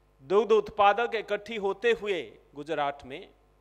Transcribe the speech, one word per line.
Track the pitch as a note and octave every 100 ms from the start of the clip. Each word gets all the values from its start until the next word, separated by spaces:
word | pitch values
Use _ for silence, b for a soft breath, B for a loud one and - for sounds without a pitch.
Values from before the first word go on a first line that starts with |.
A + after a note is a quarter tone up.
| _ _
दुग्ध | C3+ F#3+ A3
उत्पादक | A3 G3+ - G3+ G3+ A#3+
इकट्ठी | A3+ - G3+ G#3 A#3
होते | G3 G3 A#3+
हुए | A3+ G3+ F#3 A2+ - _
गुजरात | C3+ D3 D3+ C#3+ -
में | B2+ D3 - _ _ _